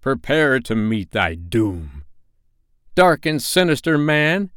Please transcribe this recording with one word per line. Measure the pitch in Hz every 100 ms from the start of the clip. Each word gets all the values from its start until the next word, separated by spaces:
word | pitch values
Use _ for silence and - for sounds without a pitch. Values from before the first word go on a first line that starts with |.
prepare | - 135 - 151 151 131
to | 120
meet | 110 107 110 95
thy | 110 90
doom. | 82 85 113 107 90 78 67 - - _ _ _ _ _ _ -
Dark | - 180 160 160
and | 156
sinister | - - 180 151 - 151
man | 147 151 151 180 196